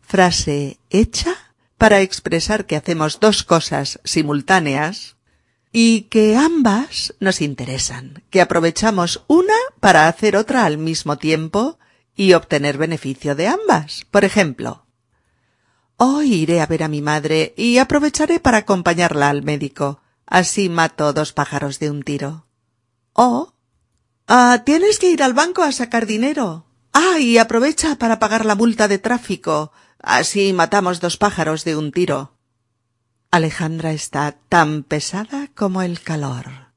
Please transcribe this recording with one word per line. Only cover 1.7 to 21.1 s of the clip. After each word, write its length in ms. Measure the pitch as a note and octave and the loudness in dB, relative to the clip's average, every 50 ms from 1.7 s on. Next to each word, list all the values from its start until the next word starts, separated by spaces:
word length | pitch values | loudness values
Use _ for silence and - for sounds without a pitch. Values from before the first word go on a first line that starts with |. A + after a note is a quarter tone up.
| _ _ | _ _
para 240 | A3+ A3 G#3 G3 G3 | 4 4 4 4 2
expresar 640 | F#3+ - - _ - E3 E3 - - G#3 G#3+ G3 | 0 -4 -10 _ -4 -4 -4 -2 -2 -4 -4 -4
que 100 | _ - | _ -6
hacemos 420 | D3+ - - F3 D#3+ D#3 D#3 - - | -6 -4 -4 -4 -2 -2 -4 -2 2
dos 240 | - G#3+ G3+ - - | 2 2 2 2 0
cosas 560 | - F3 E3 D3+ - D3+ C#3+ C#3 - - - _ | 0 0 0 0 -2 -6 -6 -6 -6 -10 -10 _
simultáneas 1120 | - - E3 D#3 D3 D3 C#3+ C3 - F#3+ F#3 D#3+ C#3+ C3+ C#3 D3+ D#3+ G#3 - - - _ _ _ _ _ _ _ _ _ _ _ _ _ | -4 -2 -2 0 0 -2 -4 0 2 2 2 2 0 -2 -2 -4 -4 -6 -10 -16 -20 _ _ _ _ _ _ _ _ _ _ _ _ _
y 300 | A3+ A#3 A3+ A3+ A3 - | 2 4 4 4 2 -2
que 340 | _ - A3+ G#3+ G#3+ G#3+ | _ 2 2 4 4 4
ambas 800 | A#3+ D4 E4 E4+ D#4+ C4 A3+ G3 A3 C4+ E4 - - - - - _ | 4 2 2 2 2 2 2 2 0 -2 -4 -8 -10 -10 -10 -10 _
nos 220 | G3 F#3+ F#3 - | -2 -2 -2 -2
interesan, 840 | D#3+ C#3+ C#3 - B2 B2+ C3 - - - B2+ B2 C3 C3 C#3 - _ _ | -4 -6 -6 -8 -10 -8 -6 -6 -6 -8 -8 -12 -16 -18 -20 -20 _ _
que 100 | - G3 | 2 2
aprovechamos 840 | F3 F3 - E3+ E3 E3 D#3+ - - A3 G#3+ F#3+ F3 F3 - - _ | 2 4 2 0 0 0 -2 0 -2 0 0 0 -2 -2 -4 -8 _
una 280 | _ D4 E4+ F#4 G4+ G#4+ A4+ B4+ C5+ _ _ | _ 2 4 4 4 2 0 0 -4 _ _
para 260 | - G#3 F3 D#3 D#3 | 2 4 6 6 6
hacer 300 | D#3+ E3+ - - G#3+ G#3 | 4 2 0 -2 0 0
otra 300 | G3 A3 - C4 C4 A3 | 0 -2 0 0 0 0
al 120 | E3 D3+ D3+ | 0 0 -2
mismo 400 | D#3 D#3+ D#3+ D#3 - D#3 D3 C#3+ | -4 -6 -6 -6 -4 -6 -6 -4
tiempo 600 | - D#3 D#3+ D#3 D#3+ D#3+ - G3+ A3+ D4 E4 _ _ _ _ _ _ _ _ | -2 -2 -2 -2 -2 -2 -2 -2 -2 -2 -4 _ _ _ _ _ _ _ _
y 200 | - G3 F#3+ F3+ | 0 4 6 6
obtener 440 | E3 - _ - D3 C#3+ D3 C#3 C#3 | 4 4 _ -4 -2 -2 -2 -4 -4
beneficio 560 | D#3 D#3+ E3 D3 - C3+ C3+ - - D3 C#3+ | -4 -4 -4 -6 -6 -8 -10 -6 -4 -6 -4
de 140 | C#3+ E3 G#3+ | -2 -2 -2
ambas. 580 | D#4 G4 A4 G4+ C#4 E3+ D3+ D3 - - - _ - | -2 -2 0 0 0 0 -2 -6 -14 -16 -16 _ 2
Por 120 | G3+ G#3 | 2 2
ejemplo, 600 | F#3+ - G#3+ F#3+ D#3 B2+ - A#2 A#2 - - _ _ _ _ _ _ _ _ _ _ _ _ _ _ _ _ _ _ _ _ _ _ _ | 2 2 0 0 0 -2 -8 -10 -12 -12 -14 _ _ _ _ _ _ _ _ _ _ _ _ _ _ _ _ _ _ _ _ _ _ _
"Hoy 360 | _ A#3+ C4 C4+ D4 D4+ C#4 A3+ | _ 2 2 2 0 2 2 2
iré 260 | E3+ D#3 D#3 E3+ E3+ | 2 2 0 0 0
a 60 | D#3 | 0
ver 180 | - E3 D#3 E3 | 0 -2 -4 -2
a 40 | D#3 | -4
mi 140 | D3+ D3 C#3+ | -4 -4 -4
madre 520 | D3+ D3+ D#3 C#3+ D#3 D#3 D#3 D#3 D#3 _ | -2 -4 -2 -2 -2 0 0 -2 -2 _
y 220 | - G#3 A#3+ A#3+ B3 | -4 -2 2 2 2
aprovecharé 600 | C4 B3+ - D4 D4 D4+ - - D#4 D4+ E4+ E4+ | 2 2 0 0 0 0 -2 -2 -2 0 0 0
para 200 | - C4+ A#3+ G#3+ | 2 2 2 2
acompañarla 720 | G#3 - G3+ F3+ E3+ F3 F3 E3 F3 E3+ D3+ D3 C#3+ C#3+ | 2 0 -2 0 0 -2 0 0 0 0 0 0 0 0
al 120 | C#3+ C#3+ C3+ | 0 -2 -4
médico. 580 | D3 D3+ C#3+ C3+ C#3 _ - D3 C#3 C#3+ _ _ _ _ _ _ | -4 -4 -4 -6 -10 _ -6 -6 -6 -6 _ _ _ _ _ _
Así 420 | - - F3+ F3+ - - - G3 F#3 | 0 0 0 0 0 -2 -2 -2 -2
mato 440 | E3+ E3 E3 D#3+ _ - D3+ D3 | 0 0 -2 -2 _ -2 -2 -2